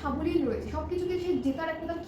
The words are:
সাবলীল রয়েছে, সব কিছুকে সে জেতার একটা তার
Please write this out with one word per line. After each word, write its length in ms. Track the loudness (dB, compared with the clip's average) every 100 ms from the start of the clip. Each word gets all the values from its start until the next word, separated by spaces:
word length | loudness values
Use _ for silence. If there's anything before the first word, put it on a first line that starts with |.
সাবলীল 460 | -2 0 2 4 2
রয়েছে, 200 | 0 -2
সব 180 | -4 -2
কিছুকে 320 | 0 0 0
সে 180 | 2 2
জেতার 300 | 2 0 -2
একটা 180 | -2 -4
তার 180 | -6